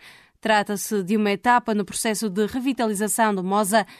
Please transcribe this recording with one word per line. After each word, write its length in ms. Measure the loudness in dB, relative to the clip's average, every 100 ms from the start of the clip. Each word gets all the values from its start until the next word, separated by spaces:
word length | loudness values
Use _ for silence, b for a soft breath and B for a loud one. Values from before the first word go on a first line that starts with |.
| B B B B
Trata-se 600 | 0 0 0 -4 -2 -2
de 140 | 0 2
uma 140 | 2
etapa 440 | 0 2 2 2 -2
no 80 |
processo 460 | -2 -4 -4 -2 -2
de 160 | -2 -2
revitalização 880 | -2 -2 -2 -2 -2 -2 0 0 0
do 80 |
Moza, 420 | 0 0 2 0 0